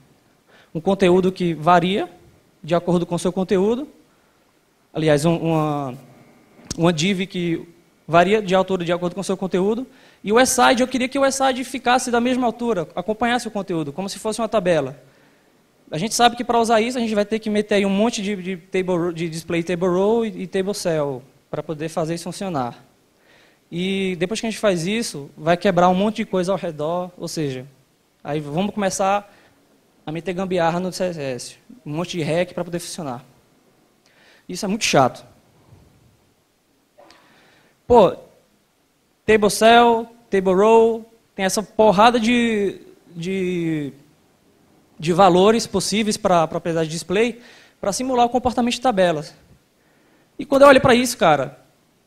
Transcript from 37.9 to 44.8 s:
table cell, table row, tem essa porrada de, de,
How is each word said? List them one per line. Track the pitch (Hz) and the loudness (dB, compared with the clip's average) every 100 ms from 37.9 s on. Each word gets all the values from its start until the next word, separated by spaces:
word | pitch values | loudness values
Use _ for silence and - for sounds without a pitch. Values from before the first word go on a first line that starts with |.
| 240 175 - - _ _ _ _ _ _ _ _ _ - | 6 6 2 -10 _ _ _ _ _ _ _ _ _ 0
table | 214 208 | 2 2
cell, | - 220 233 240 226 233 - _ | 4 6 8 6 4 -2 -14 _
table | 196 185 | 0 2
row, | 185 214 226 226 226 220 _ _ | 4 6 6 6 2 -8 _ _
tem | - | -4
essa | 190 220 | -4 -2
porrada | 202 - 220 190 233 240 | -2 2 4 6 6 4
de, | 220 247 233 214 196 - - - _ 170 | 2 2 2 0 -2 -4 -14 -20 _ -10
de, | 170 190 180 180 165 156 139 131 _ _ _ _ _ _ _ _ | -6 -4 -2 -2 -2 -4 -6 -10 _ _ _ _ _ _ _ _